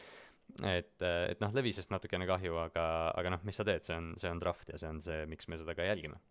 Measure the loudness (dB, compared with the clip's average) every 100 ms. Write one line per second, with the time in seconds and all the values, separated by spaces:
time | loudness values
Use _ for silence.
0 | -18 -18 -20 -20 -16 -4 2 2 0 0
1 | 2 4 2 2 0 2 2 0 -2 -4
2 | 0 0 2 2 2 0 0 2 2 4
3 | 2 2 2 0 0 0 2 2 0 -4
4 | -4 -4 -2 0 0 -2 -4 -8 -6 -4
5 | -2 -2 -4 -6 -6 -6 -4 0 2 0
6 | -2 -10 -14